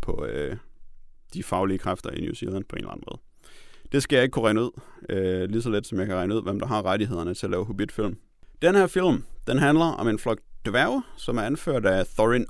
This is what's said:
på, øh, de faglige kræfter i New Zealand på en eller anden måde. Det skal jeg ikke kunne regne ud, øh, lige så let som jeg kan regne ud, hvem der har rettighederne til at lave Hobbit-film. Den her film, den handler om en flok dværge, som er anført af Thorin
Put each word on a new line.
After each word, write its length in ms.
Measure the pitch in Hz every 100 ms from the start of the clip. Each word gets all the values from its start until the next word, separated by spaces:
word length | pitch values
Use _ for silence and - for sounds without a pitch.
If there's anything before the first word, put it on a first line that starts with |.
på, 240 | - - 65
øh, 320 | 62 71 104 - - - - - - -
de 100 | -
faglige 340 | - 92 98 95
kræfter 320 | 90 92 -
i 100 | -
New 120 | -
Zealand 300 | - - 95 -
på 100 | -
en 40 |
eller 120 | 50
anden 120 | - -
måde. 100 | - - - - - - - -
Det 120 | 139
skal 120 | - 135
jeg 80 |
ikke 80 | 127
kunne 120 | - 110
regne 160 | 107
ud, 80 | 120 - - - -
øh, 400 | 98 95 92 92
lige 120 | 110
så 80 | 117
let 180 | 104 107
som 120 | 101
jeg 80 | 98
kan 80 | 92
regne 200 | 92 110
ud, 60 |
hvem 160 | 95 101
der 80 | 117
har 180 | 107 92
rettighederne 480 | 101 107 90 85
til 120 | 90 101
at 40 |
lave 140 | 90 95
Hobbit-film. 520 | 101 104 - 104 - - _ - -
Den 140 | 165 196
her 120 | 180
film, 360 | 185 180 131 - - -
den 120 | 131
handler 260 | 143 156 165
om 220 | - 113
en 120 | 107
flok 180 | 123 110 - - 117
dværge, 380 | 113 165 262 240 -
som 200 | - 120
er 40 |
anført 440 | 107 147 - 131 104
af 200 | 95 90
Thorin 380 | - 110 123